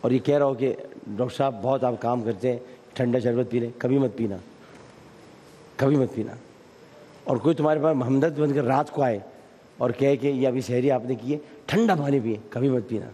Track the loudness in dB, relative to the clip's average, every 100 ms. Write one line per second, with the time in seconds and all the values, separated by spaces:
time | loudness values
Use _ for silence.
0 | 2 2 2 2 2 2 -2 -2 -10 -16
1 | -12 -4 -4 0 -2 0 -2 0 0 0
2 | -2 -2 -2 -2 -2 -4 -8 -20 -16 -2
3 | 0 2 2 0 0 -2 -4 -4 0 2
4 | 2 0 -4 -4 -12 -20 -20 -20 -20 -20
5 | -20 -20 -20 -20 -20 -20 -18 0 2 4
6 | 2 -2 -8 -10 -20 -20 -20 -20 -20 -20
7 | -20 -14 -4 0 2 2 2 2 2 2
8 | 2 2 2 2 0 2 2 2 0 0
9 | 0 0 -6 -20 -20 -20 -20 -4 -2 2
10 | 2 2 0 2 0 0 -2 0 2 0
11 | -2 -6 -4 -6 -6 -18 -2 2 2 2
12 | 2 0 0 -6 -6 -2 0 0 -2 -6
13 | -8